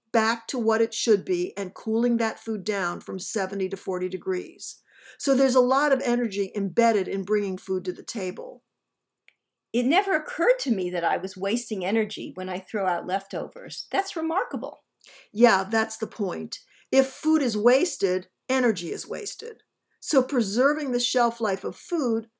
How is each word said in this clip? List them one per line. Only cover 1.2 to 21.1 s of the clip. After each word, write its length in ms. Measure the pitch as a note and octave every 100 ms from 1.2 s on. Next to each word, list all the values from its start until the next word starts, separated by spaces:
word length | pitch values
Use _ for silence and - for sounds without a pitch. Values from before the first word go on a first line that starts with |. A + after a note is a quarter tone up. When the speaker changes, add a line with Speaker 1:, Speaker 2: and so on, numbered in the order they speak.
| E3
Speaker 1:
be 280 | F3 F#3 -
and 160 | F#3+
cooling 440 | - - A3 A#3+ A#3
that 220 | A3 -
food 240 | - G#3+
down 380 | F3+ G3+ F3 E3+
from 160 | - F#3+
seventy 500 | - G#3+ F#3+ G3 F#3+
to 100 | F#3
forty 300 | - F3+ F3+
degrees. 720 | F3+ F#3 F#3 - - - - _ - - -
So 160 | - B3+
there's 200 | C4+ B3+
a 60 |
lot 320 | B3 C4 D4
of 80 | B3+
energy 480 | A#3 A#3+ A#3 G3 G3 G#3
embedded 520 | G3 D#3 A#3 A3 F3+
in 160 | G3
bringing 340 | F#3 G#3 G3+ F#3
food 280 | - F#3 F#3
to 80 |
the 100 | -
table. 600 | - A3+ F#3 A3 - - _ _ _ _ _ _ _ _ _ _ _
Speaker 2:
It 140 | A#3+ B3
never 300 | E4+ G4 D#4+
occurred 420 | - - F#4+ C5
to 100 | C#4
me 180 | G3 F3+
that 140 | F3
I 140 | E3 F3
was 200 | F#3+ F#3
wasting 480 | G3 A#3 - G3+ F3+
energy 460 | A3 G#3 - A#2+
when 160 | - F#3
I 80 | F#3
throw 300 | - G#3+ F#3+
out 180 | E3+ E3+
leftovers. 840 | F#3+ - E3+ - - G2 - -
That's 240 | - - E4
remarkable. 680 | D#4+ E4 B4 A3+ - - _ _ - - -
Speaker 1:
Yeah, 320 | G#3 A#3 G3
that's 340 | F#3+ A3+ G#3+ -
the 100 | G#3+
point. 500 | - G3 E3 D#3+ - - _ _
If 160 | C4 C4+
food 360 | - D#4 D#4
is 120 | B3+ G#3
wasted, 720 | A3 C4+ F4 - F#3 F#3 - _ -
energy 420 | C4 B3 E3+ E3+
is 160 | - -
wasted. 540 | D#3 C3+ - - - _ _ _ _
So 240 | - C#4+
preserving 680 | C4 C#4 G3 G#3+ C#4 D4+ C#4
the 80 | B3
shelf 400 | A#3+